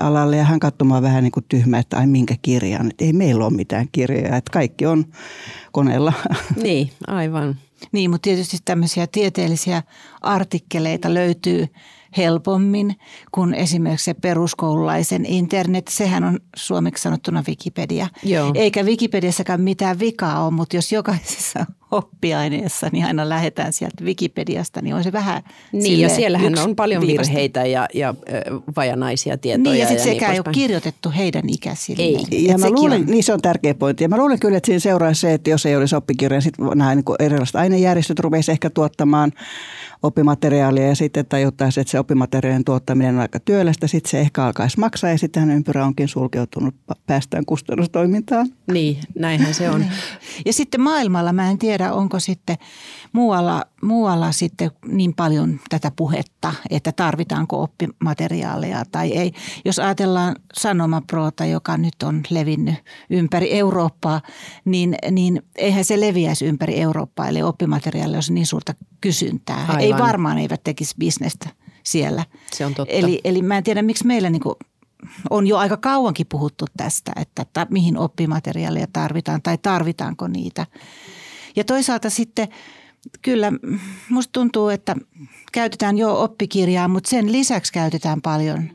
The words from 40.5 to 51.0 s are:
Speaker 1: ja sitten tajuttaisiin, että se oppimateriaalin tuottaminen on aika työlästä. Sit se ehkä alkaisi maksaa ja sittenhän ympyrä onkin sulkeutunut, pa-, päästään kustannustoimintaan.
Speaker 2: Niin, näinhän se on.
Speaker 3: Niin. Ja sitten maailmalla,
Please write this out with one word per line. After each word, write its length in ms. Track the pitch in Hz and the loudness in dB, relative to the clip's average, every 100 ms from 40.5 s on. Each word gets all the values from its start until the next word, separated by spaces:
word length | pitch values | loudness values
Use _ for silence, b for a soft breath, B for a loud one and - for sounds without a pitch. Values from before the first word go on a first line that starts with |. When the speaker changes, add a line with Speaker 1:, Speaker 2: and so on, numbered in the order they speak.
| 147 135 135 135 | 4 4 4 4
Speaker 1:
ja 60 | |
sitten 320 | 143 151 147 143 | 2 0 0 -2
tajuttaisiin, 560 | 139 139 135 135 135 | 2 0 2 0 0
että 80 | 135 | 0
se 80 | 131 | -2
oppimateriaalin 680 | 131 135 123 131 131 131 | 2 2 2 0 0 0
tuottaminen 500 | 131 127 131 131 131 | 2 0 0 2 2
on 60 | 123 | 2
aika 200 | 117 - | 0 -2
työlästä. 460 | - 202 175 156 160 | 0 2 2 2 0
Sit 200 | 165 - | 0 0
se 140 | 139 | 0
ehkä 240 | 147 - | 2 2
alkaisi 360 | 127 113 123 - | 0 0 0 0
maksaa 300 | 220 - 180 | 0 0 0
ja 80 | 160 | 0
sittenhän 380 | 156 - 156 147 | 0 2 2 2
ympyrä 280 | 147 139 135 | 2 0 0
onkin 220 | 135 139 | 0 -2
sulkeutunut, 640 | 131 127 123 120 - 135 - - | -2 -2 -2 -4 -2 -4 -4 -10
pa-, 40 | - - | -10 -2
päästään 380 | 139 135 160 147 | -2 0 -4 -2
kustannustoimintaan. 1000 | 156 - - 170 170 180 208 214 233 254 - - | -4 -2 -2 0 0 2 0 0 0 0 -4 -2
Speaker 2:
Niin, 260 | 180 151 143 147 | 0 0 -2 -6
näinhän 400 | - 160 156 151 | -6 -2 2 0
se 160 | 156 175 | 0 0
on. 100 | 156 | 0
Speaker 3:
Niin. 120 | 185 190 B B B B 180 | 0 -4 B B B B -2
Ja 60 | |
sitten 280 | 226 294 254 | 0 0 0
maailmalla, 520 | 277 311 | 2 2